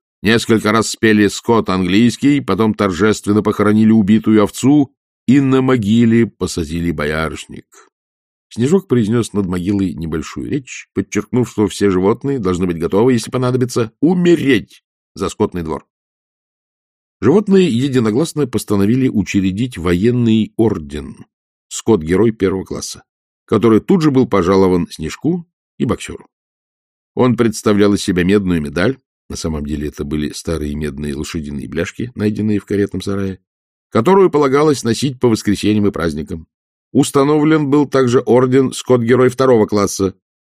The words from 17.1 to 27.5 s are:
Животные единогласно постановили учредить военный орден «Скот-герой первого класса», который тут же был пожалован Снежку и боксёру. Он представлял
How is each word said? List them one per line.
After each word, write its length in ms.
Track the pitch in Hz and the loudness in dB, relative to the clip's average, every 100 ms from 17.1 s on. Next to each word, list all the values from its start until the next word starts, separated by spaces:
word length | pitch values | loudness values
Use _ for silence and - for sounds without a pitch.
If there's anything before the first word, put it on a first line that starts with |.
| - | -2
Животные 480 | 104 190 214 190 175 | 2 2 4 4 4
единогласно 800 | 113 139 127 113 110 165 151 135 | 0 0 0 0 0 -2 -4 -4
постановили 600 | 104 - 101 98 127 127 | -4 -2 0 0 0 0
учредить 680 | 107 87 101 95 98 127 110 | -2 -2 0 0 -2 -6 -4
военный 760 | 85 90 113 123 117 110 107 - | -2 0 2 2 2 2 0 0
орден 680 | 110 92 73 73 67 - - _ _ _ - | 0 0 -8 -12 -14 -18 -20 _ _ _ -16
«Скот-герой 560 | - - 107 78 92 113 | -6 0 0 2 2 2
первого 340 | 110 95 95 | 0 -2 -4
класса», 380 | 85 - - - _ _ _ _ - | -8 -10 -12 -16 _ _ _ _ -4
который 340 | 110 113 107 | 0 4 2
тут 200 | - 185 | 4 2
же 120 | 156 | 2
был 160 | 131 127 | 2 0
пожалован 580 | 101 87 95 95 90 82 | 0 2 2 2 0 -2
Снежку 560 | - 78 - 147 175 165 _ _ - | -8 -12 -6 -4 -4 -8 _ _ -6
и 80 | |
боксёру. 440 | 127 85 - - - _ _ _ _ _ _ _ _ - | -4 -4 -8 -16 -20 _ _ _ _ _ _ _ _ 0
Он 200 | 127 110 | 0 2
представлял 560 | 117 | -2